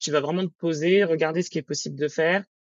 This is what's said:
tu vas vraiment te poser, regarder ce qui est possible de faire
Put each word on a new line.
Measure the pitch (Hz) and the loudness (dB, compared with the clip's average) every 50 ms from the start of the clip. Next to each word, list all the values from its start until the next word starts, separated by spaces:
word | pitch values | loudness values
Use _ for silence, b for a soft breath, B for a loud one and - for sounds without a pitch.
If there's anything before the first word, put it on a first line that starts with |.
tu | - 156 | -6 0
vas | 147 147 | 0 0
vraiment | 139 147 170 185 190 | 0 0 0 -2 -2
te | 170 - _ | -4 -4 _
poser, | - 165 160 147 156 175 185 202 202 | -4 -2 -2 0 2 2 4 4 4
regarder | 165 165 156 160 156 160 175 175 | 4 2 2 0 0 0 -2 -4
ce | - | -4
qui | - 165 | -4 -8
est | 143 | -6
possible | - 147 - - 156 143 | -6 -6 -6 -6 -8 -6
de | 135 147 147 | -4 -4 -4
faire | - - 160 165 180 202 196 _ _ _ _ | 0 0 2 2 2 0 -2 _ _ _ _